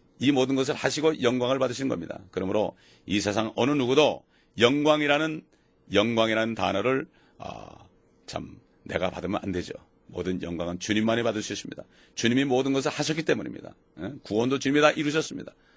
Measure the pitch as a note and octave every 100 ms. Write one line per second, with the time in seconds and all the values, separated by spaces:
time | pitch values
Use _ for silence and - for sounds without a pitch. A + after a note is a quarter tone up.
0 | _ - B2+ C#3 C3 C3+ C3+ C#3+ C#3 D3
1 | D#3 D#3 B2 B2 B2 C3+ B2+ B2 C3+ G#2
2 | E2 - G2 F#2 F#2 G#2 G2 - _ _
3 | - G2+ G2+ G#2 A2 - A#2+ D3 A#2+ C3+
4 | C#3 C#2 _ _ _ - A#2 D3 D3 D3+
5 | D3 C#3+ D#3+ D#3 - _ _ _ - G2
6 | A2+ A2+ A2+ A2 A2+ A2 F#2 G2 A2+ C3
7 | - _ _ - - G#1+ G1+ - - _
8 | _ _ - - D2+ - _ _ - E2+
9 | F2+ F2 F2 G2+ G2 F2+ E2 - - _
10 | - - F2+ F2+ E2+ E2+ F2 F2+ - G#2+
11 | A2 A#2 A#2 G#2+ - G2+ - - - _
12 | _ - A#2 B2+ C#3+ B2+ C3+ C3+ D3 -
13 | D3+ D#3+ D3+ D3 C2 - - - _ -
14 | F#2+ C#3+ - G#2 B2+ C3+ C3+ D3 D3+ -
15 | D3 D#3 - - - - _